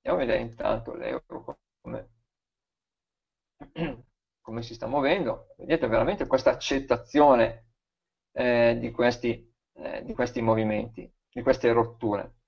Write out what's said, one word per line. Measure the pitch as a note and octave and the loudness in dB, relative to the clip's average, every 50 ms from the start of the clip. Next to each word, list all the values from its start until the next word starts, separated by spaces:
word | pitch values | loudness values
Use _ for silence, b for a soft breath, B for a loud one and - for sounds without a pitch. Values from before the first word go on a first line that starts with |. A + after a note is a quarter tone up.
Andiamo | _ B2 B2 | _ -2 -2
a | - C3+ | -2 0
vedere | A#2 - A#2+ | 0 0 -2
intanto | A#2 A#2 - - A2+ - A2 A2 A#2 - - | -2 -6 -10 -6 -4 -4 -4 -4 -6 -10 -12
l'euro | - - - B2+ B2+ _ _ - B2+ - - - _ _ _ _ _ | -10 -8 -8 -8 -8 _ _ -16 -14 -14 -14 -16 _ _ _ _ _
come, | _ - - - - _ _ _ _ _ _ _ _ _ _ _ _ _ _ _ _ _ _ _ _ _ _ _ _ _ _ _ _ _ _ | _ -12 -12 -12 -12 _ _ _ _ _ _ _ _ _ _ _ _ _ _ _ _ _ _ _ _ _ _ _ _ _ _ _ _ _ _
<clears throat> | _ C#3 - _ D#3 E3+ D3+ B2 A#2 - _ _ _ _ _ _ _ | _ -20 -16 _ -6 -6 -6 -6 -12 -18 _ _ _ _ _ _ _
come | _ - A2+ A#2 A#2 | _ -12 -10 -10 -10
si | A#2 A2+ | -12 -12
sta | A2 - | -10 -8
muovendo. | A2+ C3+ D3 C3+ C#3 E3+ G3+ D#3 A2+ - - - _ - - | -4 -2 0 2 2 0 0 0 -4 -6 -8 -12 _ -20 -18
Vedete | - - D#3+ D#3+ C#3 | -2 -2 0 0 0
veramente | A2+ A2+ A#2 A2+ D3+ G#3 - C3+ | 0 2 2 2 0 -2 -4 -2
questa | - C3+ C3 - - | 0 0 4 4 2
accettazione, | A#2 - - - C#3 C3+ C3+ - A#2+ - - - - D3 D3 C#3+ C3 A#2+ A2+ A2 - - _ _ _ _ _ _ _ _ _ _ _ _ _ _ _ | 2 2 -4 -4 -2 -4 0 0 -2 -2 -2 0 4 6 8 8 8 6 4 2 0 -10 _ _ _ _ _ _ _ _ _ _ _ _ _ _ _
eh, | - B2 B2 A#2+ A#2+ A#2 A#2 A#2 A#2 | -2 0 2 4 6 4 4 4 2
di | A#2 A#2 | -4 -6
questi, | - - B2 B2 A#2+ - - A#2+ A#2 - - _ _ _ _ _ _ | -2 2 2 2 2 0 -2 -4 -4 -4 -10 _ _ _ _ _ _
eh, | - - - - - - | -14 -12 -10 -10 -10 -10
di | - A2 | -10 -4
questi | B2+ B2 A#2+ - B2 | -4 -4 -4 -2 -2
movimenti, | A2+ A2+ A2+ A2 A2 G#2+ G#2+ G#2 - - - - - - _ _ _ _ | 2 2 2 2 2 0 -2 -2 -4 -6 -12 -16 -18 -18 _ _ _ _
di | _ B2 | _ -2
queste | A#2 C3+ C3 - - A#2+ | 0 0 0 4 2 4
rotture. | A#2 A#2+ A#2 A2+ - _ - G#2+ G#2 G2+ F#2 - _ _ _ | 4 4 2 0 -4 _ -4 -2 -2 -2 -6 -10 _ _ _